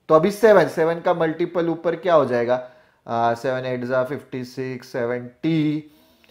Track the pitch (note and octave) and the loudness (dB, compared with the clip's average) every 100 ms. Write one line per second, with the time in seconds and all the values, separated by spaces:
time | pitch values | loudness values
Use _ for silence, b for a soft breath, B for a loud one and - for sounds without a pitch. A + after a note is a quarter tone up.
0 | - D#3 G3 G3 A3 G3 C#3+ F3 D#3+ E3+ | 2 4 4 4 6 6 4 0 -2 0
1 | F3+ E3+ D#3+ D#3 E3 F3+ E3+ D#3+ F3 E3 | -2 0 -2 -2 -4 -2 -4 -2 -4 -4
2 | F#3 D#3+ B2+ A#2+ A#2 B2+ - B B B | 2 4 4 0 0 -2 -4 B B B
3 | - A#2 A#2 A#2 C3+ B2+ B2+ B2 B2 C3 | -6 -2 0 0 -4 -4 -4 -6 -2 -2
4 | B2+ C3 - B2+ B2 C#3 C3 B2 - C3 | -2 -6 -10 -12 -10 -10 -10 -10 -10 -6
5 | A#2+ B2 A#2+ - D#3+ D#3+ D3+ D3+ - b | -4 -6 -10 -6 -2 0 0 -2 -8 b
6 | b b b | b b b